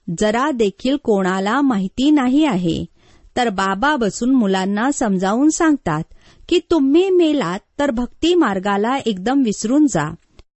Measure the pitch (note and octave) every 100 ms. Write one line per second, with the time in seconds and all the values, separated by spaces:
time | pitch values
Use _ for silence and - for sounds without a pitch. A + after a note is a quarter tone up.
0 | - E3 G#3+ A3+ D4 B3 G3+ - B3+ C#4
1 | - G3 F#3 F#3+ G3 B3+ C#4 G3+ F#3+ -
2 | C#4 D4+ B3 C#4 D#4 G3+ F3 C#3+ E3+ _
3 | _ - - - A#3+ F#3+ G3 G3 C#4 D4+
4 | G3+ - A#3+ C4 G3+ F#3+ F#3+ G3+ C4+ -
5 | A3 F#3 F#3+ A#3 D4+ - D#4+ C#4+ E3+ D#3
6 | - - _ - - E4+ - E4 C4+ D#4+
7 | F#4+ F4+ D#4 D4 E3+ F#3+ - - C#4+ A#3
8 | A#3+ - D#4+ F4+ B3 F#3+ G3+ G3+ A3 C4+
9 | A#3 F#3 G#3 C#4 A#3 G3 G#3+ C#4+ C#4+ E3
10 | D3+ E3 _ - -